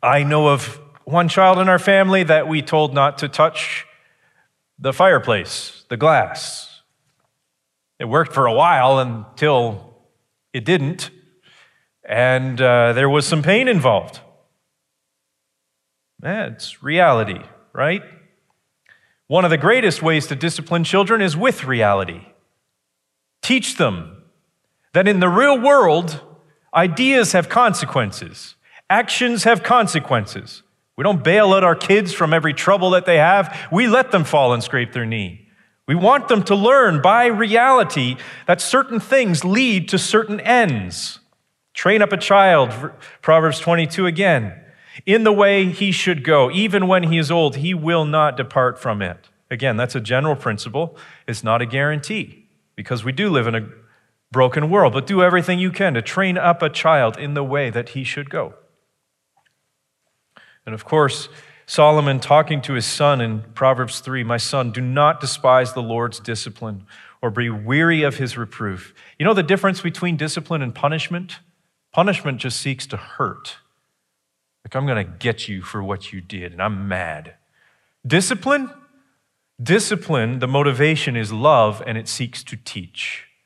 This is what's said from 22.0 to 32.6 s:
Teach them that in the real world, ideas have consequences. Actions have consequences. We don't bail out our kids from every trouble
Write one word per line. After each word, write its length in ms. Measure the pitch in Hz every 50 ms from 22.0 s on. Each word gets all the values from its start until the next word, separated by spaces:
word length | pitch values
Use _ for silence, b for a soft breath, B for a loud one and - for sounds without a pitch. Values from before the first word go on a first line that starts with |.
| 95 85 80 - - - _ _ _ _ _ _ _ _ _ _ _ _ _ _ _ _ _ _ _ _ _ _ -
Teach 340 | - 247 262 208 - -
them 480 | - 160 123 95 87 85 80 87 - _ _ _ _ _ _ _ _ _ _ _ _ _ _ _
that 140 | 175 190
in 140 | 196 208 185
the 80 | 180 180
real 300 | 175 208 262 285 285 254
world, 640 | 226 269 285 277 226 175 151 165 180 170 156 147 - - - _ _ _ _ _ _ _ -
ideas 580 | 160 175 185 160 143 254 262 269 254 233 175 -
have 160 | 190 165 -
consequences. 1080 | - 220 247 226 190 - - 131 - 143 117 101 95 - - 110 - - - - - _ b b b b b b
Actions 540 | 185 214 240 - - - 247 247 240 220 -
have 180 | 226 233 185 170
consequences. 1000 | - 240 247 226 185 - 160 - - 135 117 104 101 - 101 - - - - _ _ _ _ _ _ _
We 80 | - -
don't 180 | 196 208 170 120
bail 300 | 156 175 208 214 196 190
out 100 | 196 185
our 140 | 175 170
kids 360 | 160 - - 196 208 214 175 -
from 220 | - 175 156 156
every 200 | 165 151 156 143
trouble 360 | -